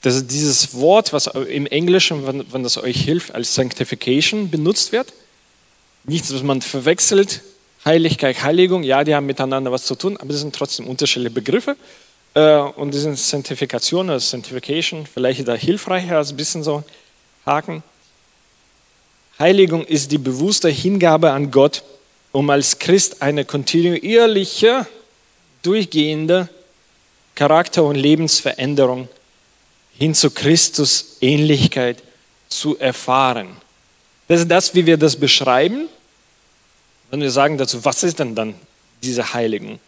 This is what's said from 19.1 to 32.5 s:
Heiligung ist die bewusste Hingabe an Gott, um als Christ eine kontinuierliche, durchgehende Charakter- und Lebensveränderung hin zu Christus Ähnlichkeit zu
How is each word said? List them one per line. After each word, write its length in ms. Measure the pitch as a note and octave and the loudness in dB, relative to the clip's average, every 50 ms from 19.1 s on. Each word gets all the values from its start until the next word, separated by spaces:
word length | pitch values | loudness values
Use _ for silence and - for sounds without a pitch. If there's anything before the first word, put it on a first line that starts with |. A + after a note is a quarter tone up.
| _ _ _ _ _ | _ _ _ _ _
Heiligung 460 | - D3 F3 F#3 G3+ F#3+ E3+ E3 E3 D3+ | 0 2 4 6 6 4 4 2 -4 -2
ist 300 | - D#3 D3 C#3 C#3 D3 | -2 -2 -2 -2 -2 -4
die 40 | |
bewusste 520 | D3 C3 C3 B2+ C3 D3+ G3+ G#3 - - E3 | -2 -2 -4 -2 -2 0 0 0 2 0 0
Hingabe 600 | D3 - - F3+ G3+ G3 F3 E3 D#3 D#3+ E3 D#3 | 0 0 0 0 2 4 4 4 4 6 4 2
an 200 | C3+ C#3 D3 C#3 | 2 2 -2 2
Gott, 320 | B2+ C#3+ C3+ D3 - - - - - - _ _ _ _ _ _ | 4 4 4 4 2 -4 -12 -16 -20 -20 _ _ _ _ _ _
um 180 | _ C3+ C#3+ D3 | _ -2 2 2
als 300 | C#3+ C#3+ C3+ - - - | 2 2 2 0 -2 -2
Christ 420 | - - F3 G3 - - - - | 0 2 2 2 2 0 -4 -4
eine 220 | C#3+ C#3+ D3 D3 C3+ | -2 -2 -2 -2 -4
kontinuierliche, 1400 | - - C#3+ C3 - - E3 E3+ F3 F3 - - F#3 A3+ A#3 A#3 A3+ A3 G3 F#3+ F3 - - G#3+ A3+ B3 C4+ A3+ - - - - _ _ _ _ _ - _ _ _ _ _ | -4 -6 -6 -4 0 0 2 2 2 0 -2 -2 2 4 4 4 4 2 0 -2 -2 -2 2 2 2 2 2 -4 -6 -12 -20 -20 _ _ _ _ _ -20 _ _ _ _ _
durchgehende 840 | - E3+ G3 A3 G3 E3+ - D#3 D3+ D3+ D#3 D3+ D#3 D#3+ F3 F#3 F3+ E3+ - - - _ _ _ _ - - - _ _ _ _ _ _ _ | -2 0 0 0 0 0 0 0 0 0 -2 -4 0 2 2 2 2 -2 -10 -20 -20 _ _ _ _ -20 -20 -20 _ _ _ _ _ _ _
Charakter- 480 | - C#3+ D3 D#3 D#3+ F3 - - F3 D#3+ | 0 2 4 4 4 2 2 2 2 2
und 120 | C#3+ D3 | 2 2
Lebensveränderung 1120 | C#3 C3+ D3 D#3 D#3+ E3 D3+ - - - C#3 - - C3 C#3 D3 C#3+ C3+ B2 B2+ B2+ C3 - - _ _ _ _ _ _ _ _ _ _ _ _ _ _ _ _ | 0 4 4 4 4 2 0 0 0 -2 -4 -4 -2 -4 -2 2 2 2 2 2 -4 -8 -14 -18 _ _ _ _ _ _ _ _ _ _ _ _ _ _ _ _
hin 180 | - C#3+ D#3+ D#3 | -4 -2 0 0
zu 160 | - - C#3+ | 2 0 0
Christus 840 | - - - C#3+ E3 E3 - - - - D3 - - - - - - - | 0 0 2 2 4 4 2 0 0 -2 0 0 0 -2 -4 -8 -6 0
Ähnlichkeit 800 | - B2+ D3 D3 D3+ D3+ D3+ C3+ C3 E3+ - C3+ B2 B2 A#2+ - - - _ _ - _ _ _ _ | 0 2 2 2 4 2 4 4 4 2 2 0 -2 -2 -4 -6 -12 -20 _ _ -20 _ _ _ _
zu 300 | _ | _